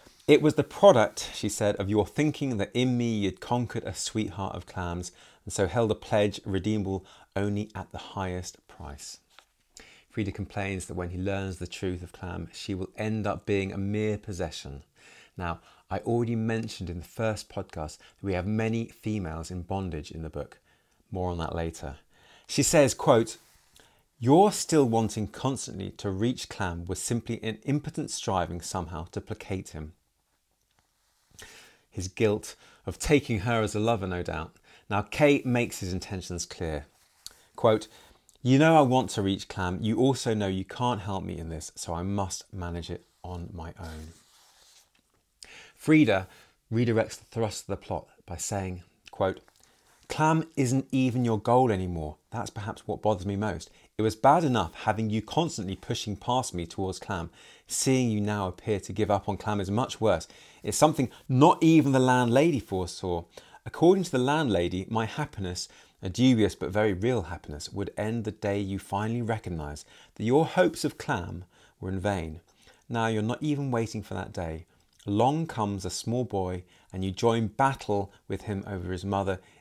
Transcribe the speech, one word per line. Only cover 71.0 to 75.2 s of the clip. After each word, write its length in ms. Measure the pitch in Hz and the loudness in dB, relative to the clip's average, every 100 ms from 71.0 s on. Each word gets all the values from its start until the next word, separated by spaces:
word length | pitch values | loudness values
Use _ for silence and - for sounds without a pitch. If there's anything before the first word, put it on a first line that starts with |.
| - 110 90 92 90 _ - _ | -4 -4 -4 -10 -14 _ -20 _
were 100 | 95 | -6
in 100 | 95 | -2
vain. 400 | 101 95 80 80 - _ - _ - | -2 -2 -4 -10 -18 _ -20 _ -6
Now 180 | 117 113 | -2 0
you're 160 | 110 | 2
not 180 | 110 - | 0 -2
even 300 | 151 143 139 | -2 -2 0
waiting 320 | 120 113 110 | 0 -2 -6
for 120 | - | -6
that 180 | 98 - | -8 -6
day. 340 | - 82 80 - _ _ _ 104 | -6 -6 -6 -12 _ _ _ -2
Along 400 | 101 | 2